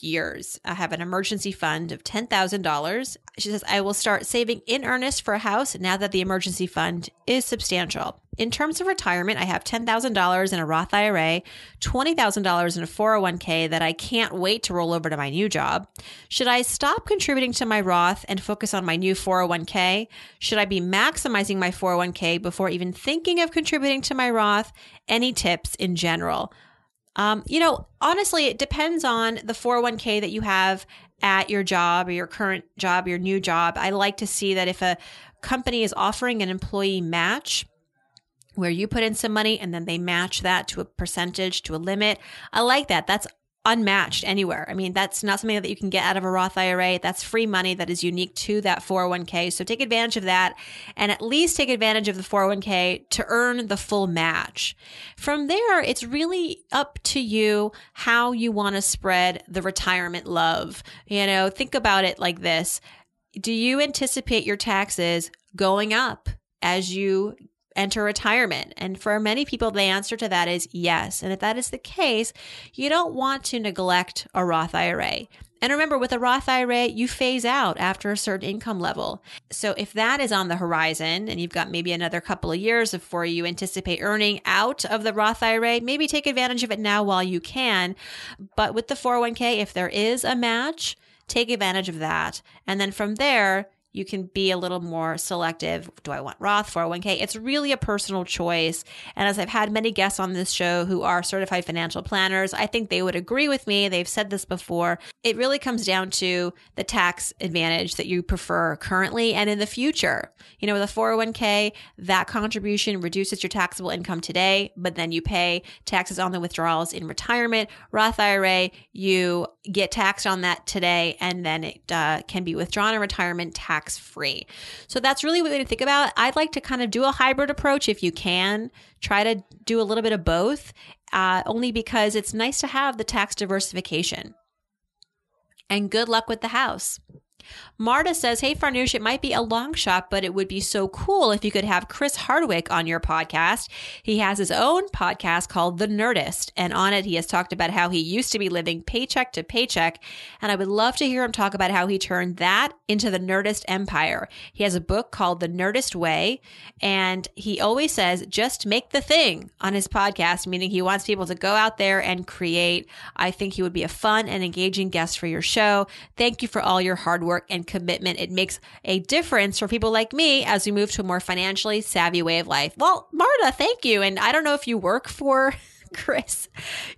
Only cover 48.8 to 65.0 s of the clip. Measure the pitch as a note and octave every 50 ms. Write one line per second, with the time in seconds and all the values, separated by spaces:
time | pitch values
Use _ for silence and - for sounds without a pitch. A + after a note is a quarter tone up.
48.8 | - - F#3+ F#3 F3+ F3+ F3+ F3+ F3 E3+ - F3 E3+ F3+ F3 - F#3 - A3+ A#3
49.8 | C4+ A3+ A#3 A3+ A#3 A#3 A3+ A3+ F#3+ F#3 F#3 F#3 F#3 F3+ - - - - - -
50.8 | - - - - - G#3 G#3 - - A3+ C4 D4 E4+ E4+ - - C#4+ B3 B3+ A3+
51.8 | A3 A3 G#3+ A3 G#3+ G#3 G3 F#3 F#3+ - - G3+ F#3+ F#3+ G3+ G3 G3 G#3+ G3 F3+
52.8 | F3+ F3+ F3+ - - _ - - - - A3+ A#3 A#3+ B3 B3 A#3+ A#3+ G#3 G3+ G3+
53.8 | - - G#3+ G3+ G3 F#3 E3+ E3 E3 E3 D#3+ - - - - - - - - -
54.8 | - - - - - - - - - - C#4+ D4 D4 C#4 E4+ G4+ A#4 A#4 G4 F4
55.8 | C#4+ - C4 - A#3+ A#3 B3 D4 D#4+ E4 F#4 F#4 E4+ D#4+ - - _ _ - C4
56.8 | C#4+ C#4+ - - - - - C#4+ C4 A3 G#3 A3 G#3+ G#3+ G#3 G#3 G#3 G#3+ G#3+ -
57.8 | - - _ - - - A#3 A#3+ A#3+ B3 B3 A#3 A3+ A#3 A3 G3+ G#3 G3+ G3 G3
58.8 | G3+ - - - - G3 F#3 F3+ F3+ F3+ F3+ - - - F3 F#3+ F3 F#3+ F#3+ -
59.8 | - F#3 F#3 F3+ F3 F3 E3+ F3 - - F3+ E3 E3 D#3+ E3 - - - - -
60.8 | - - - - - - G#3 G3+ G3+ G3 G3 F#3+ F#3+ G3 G3 - C4+ B3+ - C4+
61.8 | A3+ A3+ G3 G3 F#3+ F#3 - - F3+ F3 F3 F3 F#3 E3+ E3 E3 F3 - - -
62.8 | - - - - _ _ _ _ _ _ _ G#3 F#3+ A3 A3+ A3+ A#3 B3 C4 C#4
63.8 | D4 C#4+ C#4+ - C#4 C4 - C4+ B3+ - B3 A3 - - G#3 G3+ - A#3 G3+ G3
64.8 | G3+ G3+ - -